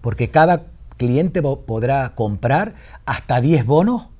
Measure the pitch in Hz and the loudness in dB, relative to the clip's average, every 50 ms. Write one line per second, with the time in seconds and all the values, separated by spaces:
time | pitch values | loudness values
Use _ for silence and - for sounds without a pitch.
0 | - 117 101 - 123 110 - 156 156 165 180 165 - - - - - - - - | -6 -6 -4 -4 -6 0 4 4 4 4 4 0 -2 -10 -20 -20 -20 -20 -10 -6
1 | 127 120 123 139 170 185 - - 143 139 135 131 - - 113 113 110 123 135 139 | -2 0 0 0 0 0 -2 -2 -2 -2 -4 -6 -8 -8 -6 -4 -2 -2 -2 -2
2 | 131 123 - - 113 104 104 95 - 120 135 156 208 226 214 - - - - - | -2 -6 -4 -4 -4 -4 -4 -4 -2 0 0 0 0 -4 -8 -16 -20 -20 -20 -18
3 | - - 131 - - - 131 123 123 147 165 147 113 110 139 156 185 226 247 233 | -10 -8 -8 -8 -4 -2 -2 0 2 2 2 2 2 2 2 2 2 2 0 -2
4 | - - - - | -6 -12 -20 -20